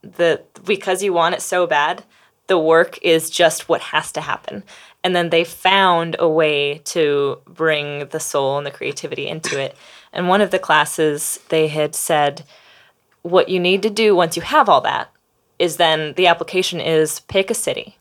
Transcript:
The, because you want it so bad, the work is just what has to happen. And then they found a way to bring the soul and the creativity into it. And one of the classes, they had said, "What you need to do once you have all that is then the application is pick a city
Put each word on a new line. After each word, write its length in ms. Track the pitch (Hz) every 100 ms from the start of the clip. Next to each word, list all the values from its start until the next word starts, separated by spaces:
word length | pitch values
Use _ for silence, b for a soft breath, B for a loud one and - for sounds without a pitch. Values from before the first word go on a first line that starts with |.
The, 400 | - - 170 151 - -
because 380 | - 190 - 180
you 100 | 202
want 220 | 175 165
it 80 | 180
so 240 | - 180 175
bad, 380 | 147 151 180 - b b _ -
the 120 | 185
work 400 | 156 160 170 -
is 280 | - 160 160
just 380 | - 170 160 -
what 120 | 165
has 320 | - 151 165
to 80 | 151
happen. 420 | 147 - - 202 - B B B
And 120 | 185
then 160 | 180 170
they 140 | 165
found 680 | 170 - 185 196 190 170 165 160
a 100 | 165
way 520 | 156 156 147 143 147 -
to 540 | 175 151 143 139 127 _
bring 600 | - 160 151 147 143 139
the 120 | 156
soul 380 | - 147 139 139
and 80 | 143
the 40 |
creativity 560 | 139 139 139 147 147 143
into 340 | 160 - 139
it. 160 | 139 - B B B
And 160 | - 180
one 120 | 190
of 100 | 196
the 60 | 180
classes, 800 | - 151 147 - 156 147 - - _
they 180 | 160 156
had 260 | 151 151 -
said, 480 | - 156 147 143 - b b b b b _ _
"What 260 | 175 185 -
you 100 | 180
need 220 | 175 190
to 80 | 214
do 240 | 208 220
once 220 | 185 170 165
you 60 |
have 260 | - 302 226
all 120 | 151
that 280 | 165 - - _ _ _ _ _
is 180 | 170 160
then 380 | 170 156 156
the 120 | 139 180
application 540 | 170 170 185 185 170
is 400 | - 160 156 -
pick 300 | _ 196 190
a 40 |
city 440 | 220 - - - _